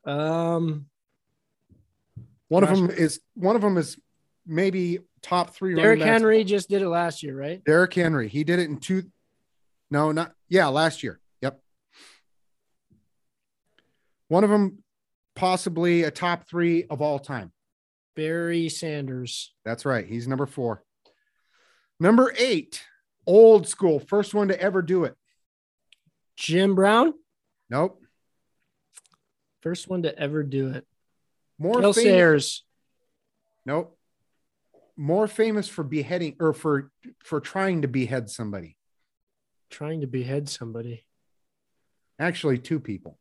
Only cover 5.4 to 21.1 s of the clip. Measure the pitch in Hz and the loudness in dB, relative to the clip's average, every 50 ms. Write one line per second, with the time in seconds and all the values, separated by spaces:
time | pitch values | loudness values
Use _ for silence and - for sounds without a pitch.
5.4 | 170 - - - 196 190 180 160 185 214 226 220 160 220 226 226 226 220 220 220 | -2 -2 -6 -6 -4 -2 0 4 6 6 6 6 4 4 4 4 4 4 4 4
6.4 | 220 185 208 202 180 - 196 202 196 180 170 170 175 170 151 - - 147 135 135 | 4 2 -2 -2 -2 -2 -2 -2 0 0 -2 -2 -2 -4 -6 -8 -12 -12 -10 -10
7.4 | 139 147 170 190 _ 147 151 170 180 180 - 180 175 165 160 139 113 107 107 143 | -10 -10 -10 -6 _ 4 4 4 4 4 2 0 0 2 0 0 -2 -2 -4 -4
8.4 | 156 151 175 180 180 151 147 131 - - 190 190 180 185 _ _ _ _ _ _ | 0 0 0 0 0 -2 -6 -10 -6 -4 -4 -4 -4 -6 _ _ _ _ _ _
9.4 | _ _ _ _ _ _ _ _ _ _ 143 147 151 156 151 156 170 160 _ _ | _ _ _ _ _ _ _ _ _ _ 0 0 0 0 0 -2 -4 -6 _ _
10.4 | _ _ 175 190 175 147 131 147 160 165 - - - 120 87 _ _ _ _ _ | _ _ 2 2 2 2 2 0 0 0 -2 -4 -10 -12 -12 _ _ _ _ _
11.4 | - 135 135 _ _ _ _ _ _ _ _ _ - - _ _ _ _ _ _ | -8 -8 -8 _ _ _ _ _ _ _ _ _ -20 -20 _ _ _ _ _ _
12.4 | _ _ _ _ _ _ _ _ _ _ _ _ _ _ _ _ _ _ _ _ | _ _ _ _ _ _ _ _ _ _ _ _ _ _ _ _ _ _ _ _
13.4 | _ _ _ _ _ _ _ _ _ _ _ _ _ _ _ _ _ _ 156 180 | _ _ _ _ _ _ _ _ _ _ _ _ _ _ _ _ _ _ 2 2
14.4 | 208 208 208 208 202 190 196 202 _ _ _ _ _ _ _ _ _ _ _ - | 4 4 4 2 2 0 -4 -10 _ _ _ _ _ _ _ _ _ _ _ -4
15.4 | 190 185 185 180 - 190 170 165 175 175 175 170 165 156 160 - - 175 175 170 | -2 0 0 0 -2 -6 -4 -2 0 2 2 2 2 0 -4 -4 -4 -4 -4 -4
16.4 | 175 _ - 170 170 170 170 165 175 - 151 131 147 151 147 139 139 - 143 120 | -8 _ -6 -2 0 0 0 0 -2 -4 -8 -4 -4 -4 -4 -6 -8 -10 -10 -10
17.4 | 98 82 _ _ _ _ _ _ _ _ _ _ _ _ _ - 156 156 165 170 | -10 -14 _ _ _ _ _ _ _ _ _ _ _ _ _ -10 -8 -6 -6 -6
18.4 | 170 170 170 170 165 160 147 - - 160 151 147 139 131 127 127 127 120 - - | -4 -4 -4 -4 -4 -4 -6 -8 -8 -8 -8 -8 -8 -8 -8 -10 -10 -10 -12 -12
19.4 | - - _ _ _ 110 117 117 - 143 131 117 95 82 113 117 120 131 135 131 | -14 -16 _ _ _ -10 -10 -6 -4 -2 -2 -2 -4 -6 -10 -10 -6 -6 -4 -4
20.4 | 143 139 - - 127 117 110 - _ _ _ _ _ _ | -4 -6 -6 -8 -6 -6 -6 -8 _ _ _ _ _ _